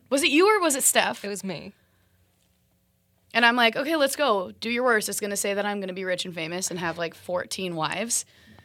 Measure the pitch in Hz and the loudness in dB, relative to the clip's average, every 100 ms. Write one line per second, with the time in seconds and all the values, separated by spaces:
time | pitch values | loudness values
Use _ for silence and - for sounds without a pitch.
0 | - 269 320 285 403 427 330 440 - 233 | -2 0 4 4 6 4 2 2 2 4
1 | 196 240 202 202 190 156 202 - _ _ | 2 -2 -8 -8 -8 -10 -12 -20 _ _
2 | _ _ _ _ _ _ _ _ _ _ | _ _ _ _ _ _ _ _ _ _
3 | _ _ _ 233 233 247 226 - 277 330 | _ _ _ 4 6 6 4 2 0 2
4 | 269 294 277 202 143 101 226 240 254 214 | 2 2 2 2 -2 -8 -4 0 2 2
5 | 202 196 208 202 202 202 208 208 185 185 | 0 -4 -4 -2 -2 -2 -2 -4 -6 -6
6 | 185 180 180 170 160 180 190 175 170 170 | -4 -4 -6 -8 -6 -6 -6 -4 -6 -4
7 | 165 - - 180 - - 185 165 151 185 | -6 -8 -8 -6 -6 -6 -6 -4 -6 -6
8 | 233 - - _ - - | -4 -6 -6 _ -20 -20